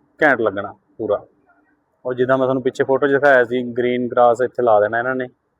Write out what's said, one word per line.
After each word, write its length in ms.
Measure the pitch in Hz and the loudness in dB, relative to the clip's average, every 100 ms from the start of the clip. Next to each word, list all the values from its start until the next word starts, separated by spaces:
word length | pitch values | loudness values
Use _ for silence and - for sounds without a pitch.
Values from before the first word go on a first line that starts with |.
| _ _ | _ _
ਘੈਂਟ 180 | 151 123 | 0 2
ਲੱਗਣਾ 320 | 110 98 98 - _ - | 0 -4 -8 -14 _ -10
ਪੂਰਾ। 280 | 110 101 - _ _ _ _ _ _ _ | -4 -4 -6 _ _ _ _ _ _ _
ਉਹ 100 | 127 | -10
ਜਿੱਦਾਂ 240 | 123 127 131 | -4 0 0
ਮੈਂ 80 | 131 | 0
ਤੁਹਾਨੂੰ 160 | 131 | -2
ਪਿੱਛੇ 220 | 127 - | -4 -4
ਫੋਟੋ 220 | 135 135 143 | -2 0 0
'ਚ 40 | |
ਦਿਖਾਇਆ 340 | 139 143 131 | 2 4 4
ਸੀ, 280 | 120 123 123 | 2 -2 -4
ਗ੍ਰੀਨ 360 | 120 123 123 123 | -4 -2 -2 -2
ਗ੍ਰਾਸ 300 | 120 120 117 | 2 2 2
ਇੱਥੇ 180 | 123 - | -2 -2
ਲਾ 180 | 120 107 | 2 2
ਦੇਣਾ 180 | 104 113 | 2 -2
ਇਹਨਾਂ 160 | 123 | -4
ਨੇ 120 | 131 127 - _ _ | -6 -8 -12 _ _